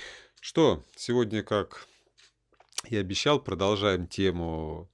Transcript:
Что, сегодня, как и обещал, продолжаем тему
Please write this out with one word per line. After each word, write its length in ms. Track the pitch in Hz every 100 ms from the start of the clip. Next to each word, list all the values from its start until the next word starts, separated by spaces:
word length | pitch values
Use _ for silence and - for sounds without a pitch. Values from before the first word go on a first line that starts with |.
| - - - _
Что, 440 | - - 147 78 - -
сегодня, 460 | - 123 110 107
как 440 | - 104 - - - _ _ _ _ _ _ _ _ -
и 120 | - 107
обещал, 440 | 92 95 147 147
продолжаем 680 | - 90 98 104 104 92 87
тему 840 | - 95 87 82 80 78 78 92